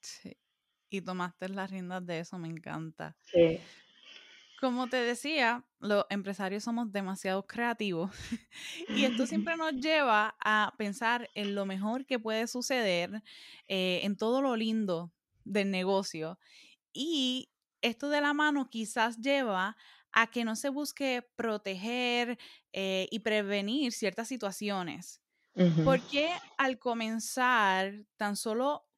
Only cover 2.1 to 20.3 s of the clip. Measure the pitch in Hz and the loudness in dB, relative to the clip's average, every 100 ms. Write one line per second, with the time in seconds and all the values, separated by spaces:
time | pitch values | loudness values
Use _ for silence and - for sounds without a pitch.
2.1 | 165 170 180 165 165 - 160 160 - 156 | -6 -6 -8 -8 -8 -8 -8 -8 -10 -12
3.1 | - - 175 165 165 - - _ _ - | -12 2 6 6 6 -6 -20 _ _ -20
4.1 | - - - - - 262 247 254 254 240 | -20 -20 -20 -20 -4 -2 0 -2 0 0
5.1 | 240 285 311 233 240 - _ 202 208 - | -2 -2 2 2 0 -6 _ 2 2 2
6.1 | 202 190 202 190 202 208 233 233 202 190 | -4 -4 -4 -4 -4 -4 -4 -2 -2 -4
7.1 | 190 190 190 196 - 240 233 208 170 190 | -4 -2 -2 -4 -4 -2 0 0 0 -2
8.1 | - - 233 - - - 330 339 214 269 | -6 -8 -8 -10 -16 -14 -12 -4 2 2
9.1 | 233 247 311 311 330 320 269 294 311 277 | 2 0 0 0 0 -2 -2 2 4 6
10.1 | 214 214 - 214 214 208 - 208 196 226 | 4 2 0 2 4 2 0 -4 -2 0
11.1 | 240 233 - 202 202 196 190 208 247 269 | 0 -2 -4 -2 -2 -2 -2 -2 -4 -2
12.1 | 254 220 220 233 247 247 262 214 175 180 | -4 0 -2 -2 -4 -2 0 2 2 0
13.1 | 214 - - - - - 190 185 180 196 | -6 -12 -20 -20 -20 -4 0 2 2 0
14.1 | 196 220 254 277 233 220 220 208 165 170 | 0 2 4 2 2 2 0 0 -2 -4
15.1 | _ _ _ - 202 196 185 185 196 190 | _ _ _ -2 0 2 0 2 2 2
16.1 | 165 156 185 _ - - _ _ 175 294 | -6 -6 -8 _ -20 -20 _ _ -6 -2
17.1 | 311 254 254 - _ _ _ 240 226 285 | 0 2 0 -6 _ _ _ -4 -2 -2
18.1 | 294 294 294 302 285 262 226 214 - 226 | 0 2 2 2 2 -2 -4 -6 0 0
19.1 | 226 247 277 247 190 190 220 - - _ | 0 0 2 2 0 -2 -6 -20 -20 _
20.1 | - 226 | 2 4